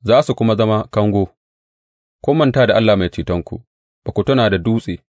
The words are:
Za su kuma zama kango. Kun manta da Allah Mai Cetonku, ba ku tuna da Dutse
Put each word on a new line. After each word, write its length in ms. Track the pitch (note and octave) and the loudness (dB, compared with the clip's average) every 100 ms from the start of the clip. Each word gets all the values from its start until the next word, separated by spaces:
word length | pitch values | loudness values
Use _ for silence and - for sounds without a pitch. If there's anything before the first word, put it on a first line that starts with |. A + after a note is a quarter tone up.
Za 180 | G#2+ B2 | 4 2
su 120 | D#3 | 2
kuma 220 | B2 A2+ G#2 | 0 0 2
zama 320 | A2 G#2+ - | 0 0 -2
kango. 480 | - G#2 G2+ F#2+ _ _ _ _ _ _ _ _ _ | 0 0 0 -2 _ _ _ _ _ _ _ _ _
Kun 120 | - D3+ | -2 0
manta 300 | C#3+ C3 A#2+ | 2 2 2
da 100 | G2+ | 2
Allah 200 | A2 G2 | 2 0
Mai 120 | F2+ | 0
Cetonku, 540 | - F2 F2 - - - _ _ _ | -4 -6 -6 -6 -14 -16 _ _ _
ba 80 | - | -8
ku 120 | - | -6
tuna 260 | G2+ C3+ A2 | -2 0 2
da 80 | F#2+ | 0
Dutse 460 | F2 A2+ - E2+ _ | 0 -2 -4 -12 _